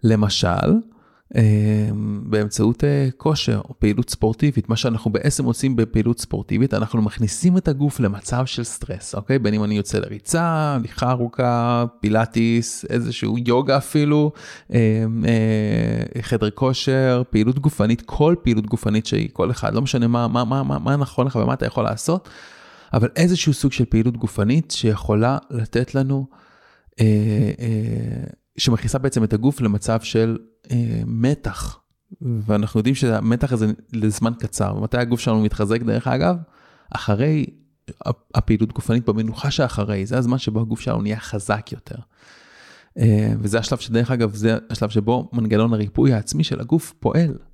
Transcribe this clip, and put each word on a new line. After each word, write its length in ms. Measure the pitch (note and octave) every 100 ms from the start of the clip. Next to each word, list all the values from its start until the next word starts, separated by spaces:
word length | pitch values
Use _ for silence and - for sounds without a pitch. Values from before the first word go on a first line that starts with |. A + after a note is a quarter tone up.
למשל, 760 | A2+ A2 G#2 - F2+ F2+ - G#3 A3+ - _ _ _ -
אה, 540 | A2 G#2+ G#2+ G#2+ G#2 G#2 G#2+ G#2
באמצעות, 600 | G#2+ G#2+ G#2 - G#2+ A#2+
אה, 240 | D3 C#3+ C3+ B2+
כושר 440 | D3+ D3 - G#2+ -
או 100 | -
פעילות 300 | G#2+ G#2 A#2+
ספורטיבית, 600 | - A2 A2+ D3 B2+ -
מה 60 | A2+
שאנחנו 360 | B2+ A2 -
בעצם 340 | G#2 - - B2+
עושים 300 | A#2 C3+ B2
בפעילות 440 | A2 A2+ A2 A#2+
ספורטיבית, 540 | - - G#2 G2 C3
אנחנו 280 | G#2 G#2+ A#2
מכניסים 560 | G#2+ - A2 - F3 F3+
את 100 | E3+
הגוף 320 | C#3 D3 -
למצב 460 | A2+ G2+ - B2 C3
של 180 | -
סטרס, 520 | A#2 - - F2+ - G2+
אוקיי? 240 | G#2+ C3+
בין 140 | G#2+
אם 100 | G#2+
אני 140 | G#2 G#2
יוצא 220 | G2 G#2
לריצה, 760 | - G#2+ - E3 E3+ D#3+ D3+ C#3
הליכה 360 | A2+ - B2
ארוכה, 760 | B2+ A#2+ - B2 A#2+ A#2 A#2+ A#2+ -
פילאטיס, 880 | G#2 G#2+ A2+ A#2 A2+ A#2 A#2 - -
איזשהו 480 | A#2+ A#2 A#2 A2 A2+
יוגה 400 | A#2+ A#2+ C#3 C3+
אפילו, 540 | - D#3 D3 D3 D3+ D3+ - - -
אה, 60 | A#2+ A2+ A2 A2 A2+ A2+
אה, 960 | A#2 A2 A2 G#2+ A2 A2+ A2+ A2+ -
חדר 280 | A2 A#2 G#2+
כושר, 720 | - C3 B2+ - C3+ C3 B2 B2
פעילות 300 | A2 G#2+ C3
גופנית, 420 | C#3+ - G#2 A#2+
כל 340 | - - D3+ E3+
פעילות 220 | - A2 G#2
גופנית 400 | A2+ A2+ G#2+ A2
שהיא, 240 | G#2+ A2
כל 180 | - F2
אחד, 220 | A#2+ A2+
לא 80 | G#2+
משנה 260 | C3+ B2+ A#2
מה, 200 | A#2+ A#2+
מה, 160 | A#2+
מה, 200 | A#2+ C3+
מה, 160 | C3+ C#3
מה 160 | A#2 C#3+
נכון 320 | C#3 - C3
לך 80 | A#2
ומה 180 | A#2
אתה 120 | C3 A2+
יכול 180 | -
לעשות, 460 | A2 A2 - F3+ - - - - - - -
אבל 160 | - A2+ -
איזשהו 380 | F3 F3 -
סוג 180 | C3+ C#3
של 140 | - A#2+
פעילות 320 | A2+ A2+ A#2
גופנית 540 | A2 - G2+ C#3+ D#3+
שיכולה 680 | - A#2 G#2 - G#2+ A#2 C3+ -
לתת 460 | B2 A2+ A#2 B2+ C#3
לנו, 300 | C3+ C#3 C3+ _ _ _ _ _ _ -
אה, 60 | A2 G#2+ G#2+ G#2+ G#2+ G#2
אה, 640 | A#2+ A2 A2 A2+ A2+ A2+ C#3 - _ -
שמכניסה 400 | - A#2 A2+ C3+
בעצם 260 | C3+ B2
את 100 | A2
הגוף 280 | G#2+ B2 C#3+
למצב 380 | A#2+ G2+ - A2+
של... 360 | - A2+ A2+ A2 - _ -
אה, 300 | B2 A#2 A2+ A2
מתח, 720 | A2+ B2 D3 - G2 - - _ _ _ F#3+
ואנחנו 580 | B2+ A2+ G#2 G#2 G#2+ A2+
יודעים 160 | A2 C3+
שהמתח 580 | C3 G#2+ A2 A#2 C3+
הזה 140 | B2 G#2+ G#2+ -
לזמן 400 | A#2 G#2+ G#2 A2+ A#2
קצר. 400 | A2 - F#2+ G2+
מתי 180 | G#2+ B2
הגוף 220 | A#2+ A#2+
שלנו 220 | - A2
מתחזק, 400 | G#2+ - G#2 A2+
דרך 260 | A#2 A2 -
אגב? 300 | B2+ D#3+ F3+ D#3+ _ _ _ _
אחרי 540 | - - G2+ C#3 D#3 C3+ - _ _ - - - - _ -
הפעילות 380 | - G#2+ G#2+
גופנית, 320 | - - A#2+ A#2+
במנוחה 460 | A2 A2+ A2+ C#3
שאחרי, 540 | - C3 - G#2 G2+ G2+
זה 120 | C3+
הזמן 200 | A#2+ B2+
שבו 240 | - A2
הגוף 180 | A2+ A2+
שלנו 220 | - A2+
נהיה 180 | G#2 A2
חזק 520 | - G#2+ - G#2+ -
יותר. 240 | - - - - _ _ - - - - - _ -
אה, 360 | A2+ G#2+ A2 A2
וזה 200 | G#2+ A2+
השלב 200 | A2+ C3
שדרך 320 | - A2+ A#2+
אגב, 240 | B2+ A2+ G#2
זה 220 | A2 A2+ -
השלב 200 | A2 A2
שבו 400 | A2 G#2 B2 -
מנגנון 400 | A#2+ A2 G#2+ A2+
הריפוי 400 | A2+ G2+ - C3+
העצמי 300 | A#2 G#2+ D3
של 160 | D#3+ -
הגוף 340 | A#2 D#3+ - -
פועל. 380 | - E3 E3+ - -